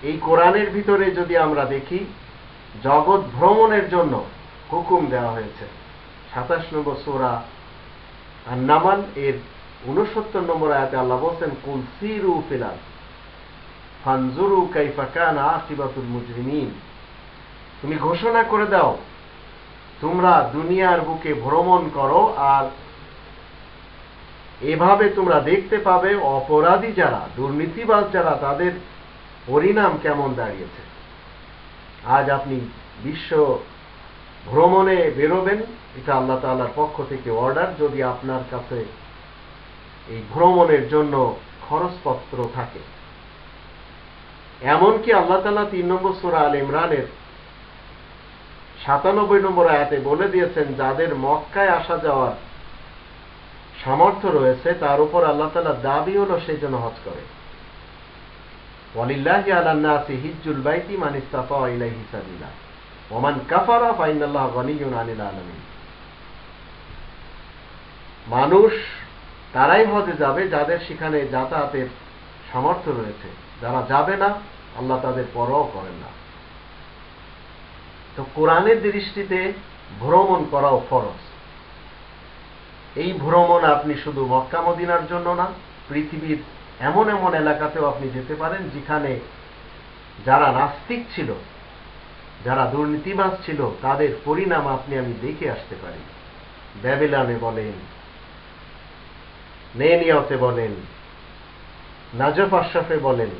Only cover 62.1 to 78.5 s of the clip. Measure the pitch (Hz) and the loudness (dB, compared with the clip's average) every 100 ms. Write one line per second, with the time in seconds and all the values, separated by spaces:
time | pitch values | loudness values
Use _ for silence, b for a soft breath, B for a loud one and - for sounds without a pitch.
62.1 | 107 90 87 80 - - - - - - | -12 -12 -14 -16 -18 -20 -20 -20 -20 -10
63.1 | 113 139 139 - 175 208 233 233 - 156 | -2 -2 -2 0 0 4 4 2 2 0
64.1 | 151 143 143 131 120 127 151 139 120 113 | 0 -2 -2 -2 -2 -4 -4 -4 -4 -6
65.1 | 107 101 98 87 80 - - - - - | -8 -8 -10 -14 -16 -18 -20 -20 -20 -20
66.1 | - - - - - - - - - - | -20 -20 -20 -20 -20 -20 -20 -18 -16 -16
67.1 | - - - - - - - - - - | -18 -18 -18 -20 -20 -20 -20 -20 -20 -20
68.1 | - 113 123 143 185 220 - - - - | -20 -6 0 6 8 8 4 -8 -14 -16
69.1 | - - - - 127 143 196 220 208 175 | -20 -20 -20 -8 2 6 6 6 2 -2
70.1 | 147 139 131 190 151 147 170 - 156 156 | -2 0 0 -2 -2 0 -2 -4 -8 -2
71.1 | 151 131 127 127 160 139 139 127 - - | -2 -2 -4 -2 -4 -4 -4 -6 -10 -20
72.1 | - - - - 127 147 175 160 123 107 | -20 -20 -20 -8 -2 0 0 -4 -6 -6
73.1 | 104 95 - - - 117 131 117 139 175 | -10 -16 -18 -20 -12 -6 -4 0 0 0
74.1 | 196 202 202 - - - 117 127 127 127 | 0 0 -2 -10 -20 -18 -10 -4 -2 -2
75.1 | 131 117 117 120 143 143 92 92 87 - | -4 -6 -4 0 0 0 -6 -14 -14 -18
76.1 | - - - - - - - - - - | -18 -20 -20 -20 -20 -20 -20 -20 -20 -20
77.1 | - - - - - - - - - - | -20 -20 -20 -20 -20 -20 -20 -20 -20 -16
78.1 | - 127 151 160 | -14 -10 0 4